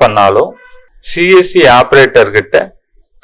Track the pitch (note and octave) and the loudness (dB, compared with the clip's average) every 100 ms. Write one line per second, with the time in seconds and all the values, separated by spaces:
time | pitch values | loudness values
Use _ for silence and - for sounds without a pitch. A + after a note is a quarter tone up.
0 | A#2+ G#2+ G2 G2+ E3+ - - - _ _ | -2 0 0 0 -4 -8 -20 -20 _ _
1 | - E3+ F3 F#3 F3+ F3+ C#3 B2 B2+ C#3 | -10 -4 0 2 0 0 2 2 2 0
2 | C3 A#2+ G#2 G#2 F#2+ - - _ _ _ | 2 0 0 -2 -4 -6 -6 _ _ _
3 | _ _ | _ _